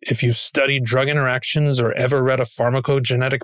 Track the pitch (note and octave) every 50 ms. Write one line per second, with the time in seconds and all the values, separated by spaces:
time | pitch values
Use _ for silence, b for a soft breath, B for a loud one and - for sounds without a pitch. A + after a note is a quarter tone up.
0 | - - C3 - - A#2+ A#2 - - - - C#3+ C3+ C3+ C#3+ C3+ B2+ A2+ A#2+ C3
1 | C3+ C#3 D3 D3 C#3 B2+ B2+ B2+ - - - D#3 D3 C#3+ C3+ B2+ A#2+ A2+ - -
2 | B2+ B2+ C#3 C3+ B2+ C3 C3 B2+ B2+ - - - A#2+ A#2+ B2 C3 B2+ - C#3 C#3
3 | B2 A#2 B2+ B2 B2+ C3 C3 C3